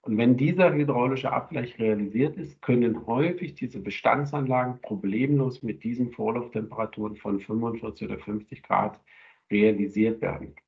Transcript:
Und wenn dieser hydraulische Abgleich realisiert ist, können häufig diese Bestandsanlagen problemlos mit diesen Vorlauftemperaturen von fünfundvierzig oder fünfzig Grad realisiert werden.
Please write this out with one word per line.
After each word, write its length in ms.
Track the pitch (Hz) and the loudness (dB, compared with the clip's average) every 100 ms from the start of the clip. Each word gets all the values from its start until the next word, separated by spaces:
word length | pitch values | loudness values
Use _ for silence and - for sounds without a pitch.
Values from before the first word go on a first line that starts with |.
Und 140 | - 107 | -2 2
wenn 220 | 120 123 | 4 6
dieser 340 | 147 180 180 | 4 6 4
hydraulische 580 | 147 143 123 127 135 131 | 4 2 2 0 0 -2
Abgleich 480 | 139 - 143 120 - | -4 -4 -8 -8 -2
realisiert 600 | 110 104 104 113 151 - | 0 0 -2 0 0 -2
ist, 240 | - - | -12 -8
können 440 | - 120 117 107 - | 2 4 4 0 -2
häufig 480 | 123 170 180 165 | 0 0 -2 -8
diese 260 | - 123 104 | -8 -10 -8
Bestandsanlagen 1000 | 95 - 120 127 143 147 131 127 127 123 | -10 -2 2 2 0 -2 0 0 0 -6
problemlos 840 | - 101 98 107 135 143 131 123 | -8 -6 -2 0 2 2 2 -4
mit 220 | 110 101 | -8 -6
diesen 280 | 117 120 123 | -6 -2 -4
Vorlauftemperaturen 1040 | - 107 120 120 110 107 110 110 - 104 104 | -2 -4 -4 -4 -8 -6 -6 -6 -6 -8 -6
von 240 | 104 98 | -4 -4
fünfundvierzig 680 | 98 110 113 113 110 - 104 | -2 -2 -2 -4 -8 -8 -8
oder 100 | 104 | -8
fünfzig 440 | - 107 - - | -6 -8 -8 -18
Grad 360 | - 95 101 - _ - - _ _ | -2 0 0 -6 _ -20 -20 _ _
realisiert 720 | 104 107 101 98 104 113 113 | 6 6 4 0 2 2 2
werden. 320 | - 76 - - | -4 -4 -10 -16